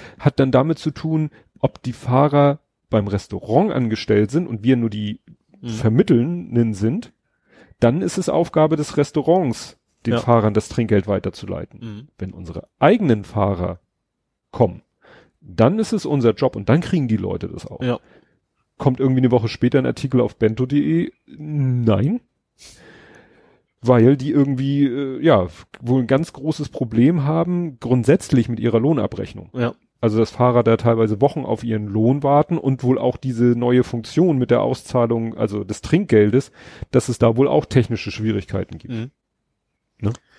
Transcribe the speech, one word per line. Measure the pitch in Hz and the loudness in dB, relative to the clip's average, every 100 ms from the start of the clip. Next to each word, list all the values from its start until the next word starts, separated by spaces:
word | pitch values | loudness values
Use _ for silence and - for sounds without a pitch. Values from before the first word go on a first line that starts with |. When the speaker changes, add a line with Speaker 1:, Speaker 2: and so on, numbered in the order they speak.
| - - | -12 -4
Speaker 1:
hat | 143 - | -2 2
dann | 135 | 2
damit | 127 147 160 | 2 2 -2
zu | 160 | -6
tun, | - 160 160 156 - _ _ | -6 -4 -2 -4 -8 _ _
ob | 123 - | -6 -4
die | 127 | -10
Fahrer | 117 - 123 147 143 143 143 _ _ _ | -10 -2 2 2 4 2 0 _ _ _
beim | 110 101 | -2 0
Restaurant | 98 - 107 - 120 208 | -4 -4 -10 0 0 2
angestellt | - 117 107 - 107 107 | 0 -2 -4 0 2 2
sind | 139 175 | -2 -4
und | 113 | -4
wir | 110 127 | 0 2
nur | 113 | 0
die | 104 107 107 _ - _ _ | -4 -8 -8 _ -20 _ _
Speaker 2:
Mhm. | 120 | -12
Speaker 1:
Vermittelnden | 110 110 113 185 120 131 175 175 120 117 | -4 0 2 4 2 2 -4 -2 0 0
sind, | 98 110 175 - _ _ _ _ _ _ _ | 0 -2 -2 -8 _ _ _ _ _ _ _
dann | 117 143 | 2 2
ist | 185 - | -2 -4
es | 185 | -2
Aufgabe | - 165 - 156 156 | -2 0 0 0 0
des | 151 - | -2 -2
Restaurants, | 143 156 143 180 156 113 - - _ _ | -2 -2 2 2 0 -4 -10 -20 _ _
den | - | -4
Speaker 2:
Ja. | 117 | -2
Speaker 1:
Fahrern | 107 117 107 | 2 2 2
das | 104 - | 0 -2
Trinkgeld | - 113 104 101 | -4 0 0 0
weiterzuleiten. | 101 101 - 98 92 95 - | -4 -4 -10 -10 -10 -12 -16
Speaker 2:
Mhm. | 113 104 139 _ | -16 -16 -20 _
Speaker 1:
Wenn | 95 | -12
unsere | 92 87 82 - _ | -12 -14 -14 -16 _
eigenen | 147 226 185 110 | 2 4 2 0
Fahrer | 98 104 98 90 90 90 _ _ _ _ _ _ _ | -2 -2 0 0 -4 -6 _ _ _ _ _ _ _
kommen, | - 113 85 - _ _ - _ _ | 0 0 0 -16 _ _ -20 _ _
dann | - 87 113 208 | -12 0 2 2
ist | 226 | -2
es | 214 - | -4 -2
unser | 139 117 | 2 2
Job | 104 131 | 2 -2
und | - 98 | -2 0
dann | 143 | 0
kriegen | - 180 127 | 2 -2 0
die | 110 | -2
Leute | 95 92 87 | -2 -6 -8
das | - - | -12 -14
auch." | - | -6
Speaker 2:
Ja. | 127 120 - _ _ _ _ _ _ - | -4 -4 -8 _ _ _ _ _ _ -4
Speaker 1:
Kommt | 135 127 | -2 0
irgendwie | 135 131 | 0 2
eine | 127 | 4
Woche | 123 110 | 2 0
später | - 123 135 | -2 0 2
ein | 127 | 0
Artikel | - 135 127 | -4 -2 0
auf | 113 - | 0 0
bento | 110 110 127 | -2 0 -2
punkt | |
de, | 147 143 165 - - _ | 0 0 0 -2 -10 _
nein. | 151 151 151 131 123 113 98 127 240 - _ _ _ - - - - - - _ _ _ _ _ _ | -18 -8 -2 0 0 2 2 0 -2 -8 _ _ _ -20 -20 -20 -20 -20 -20 _ _ _ _ _ _
Weil | 117 123 117 139 | 2 6 6 4
die | 135 | 2
irgendwie, | 143 139 131 139 143 | 0 0 0 -2 0
äh, | 139 123 139 131 | 0 0 -6 -2
ja, | 151 120 90 - - - | 2 2 2 -8 -20 -12
wohl | 120 131 | -2 0
ein | 120 | 2
ganz | 135 170 | 0 -2
großes | - 147 - 143 | -6 -6 -6 -8
Problem | - 120 110 127 175 | -6 -4 2 2 2
haben, | 139 160 170 180 175 127 | 0 -2 -2 -4 -6 -8
grundsätzlich | 117 127 113 147 - 135 110 | -2 0 2 2 2 0 0
mit | 113 | -2
ihrer | 117 113 | 0 0
Lohnabrechnung. | 131 156 101 - 98 - 87 | 2 0 -2 -6 -10 -12 -14
Speaker 2:
Ja. | 127 120 - _ _ | -6 -6 -6 _ _
Speaker 1:
Also, | 113 107 | 0 2
dass | 110 | 0
Fahrer | - 123 120 | 2 2 4
da | 113 113 | 2 2
teilweise | 117 113 113 107 | 2 2 0 2
Wochen | 139 - | 0 0
auf | 131 110 | -4 -6
ihren | 120 110 104 | -4 -6 -4
Lohn | 101 113 143 | 0 2 2
warten | 139 143 151 165 | 2 2 2 -2
und | 135 135 | -2 0
wohl | 123 127 | 0 0
auch | 127 - | 0 -4
diese | 131 117 120 120 | -6 0 2 2
neue | 123 123 | 2 2
Funktion | 123 117 110 - 180 143 | 2 -4 -4 0 2 0
mit | 123 | 2
der | 120 | 2
Auszahlung, | 107 127 - 127 117 117 113 117 | 2 -4 -4 0 0 0 -4 -4
also | 113 104 | -4 -4
des | 98 107 | -8 -10
Trinkgeldes, | - 165 202 110 104 120 - - - - - | -2 0 4 4 6 2 -2 -10 -20 -18 -2
dass | 127 - | -2 0
es | 120 | 0
da | 120 117 | 2 4
wohl | 135 | 2
auch | 151 | 2
technische | - 131 123 113 - | 0 0 0 -4 -8
Schwierigkeiten | - 110 104 - 98 - 85 | -6 -4 -2 -4 -8 -8 -12
gibt. | 113 | -12
Speaker 2:
Mhm. | 117 120 - _ _ _ _ _ _ _ _ | -12 -12 -16 _ _ _ _ _ _ _ _
Speaker 1:
Ne? | 101 117 _ | -6 -6 _